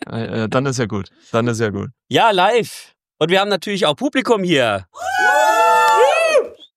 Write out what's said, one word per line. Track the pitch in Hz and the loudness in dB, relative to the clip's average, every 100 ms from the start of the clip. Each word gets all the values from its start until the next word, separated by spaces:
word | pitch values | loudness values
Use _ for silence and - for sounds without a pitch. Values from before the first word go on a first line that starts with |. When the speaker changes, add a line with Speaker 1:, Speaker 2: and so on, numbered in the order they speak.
| - | -12
Speaker 1:
Äh, | 113 113 110 | -8 -6 -6
äh, | 110 | -2
dann | 131 139 | -2 -2
ist | 123 | -2
ja | 110 | -4
gut. | 104 - _ - | -6 -10 _ -6
Dann | 113 120 | -2 0
ist | 113 | 0
ja | 110 | -2
gut. | 98 98 - - | -4 -8 -12 -4
Speaker 2:
Ja, | 151 226 | 2 2
live. | 190 196 240 143 - - _ _ - | 4 2 2 -2 -10 -20 _ _ -4
Und | 160 | 0
wir | 190 | 0
haben | 202 | 0
natürlich | 196 214 196 | -2 -4 -2
auch | 151 147 | -2 -2
Publikum | 285 262 233 220 | -2 -2 0 0
hier. | 180 143 113 98 - - - - - - - - - - - - 539 659 640 587 - - - | 0 0 0 -2 -6 -12 -6 -2 2 2 2 2 2 4 2 4 2 2 2 0 -2 -10 -20